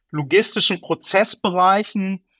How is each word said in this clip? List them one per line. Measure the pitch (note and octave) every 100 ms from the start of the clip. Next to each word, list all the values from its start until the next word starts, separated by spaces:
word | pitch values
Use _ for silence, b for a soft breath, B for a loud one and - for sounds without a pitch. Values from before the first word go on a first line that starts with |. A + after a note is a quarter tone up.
| _
logistischen | D3+ C3+ F#3+ A3 G#3+ - F3+
Prozessbereichen | - - - F#3+ A3 - G3+ F3+ F#3 G3+ G#3 G#3 F#3+ F#3+ -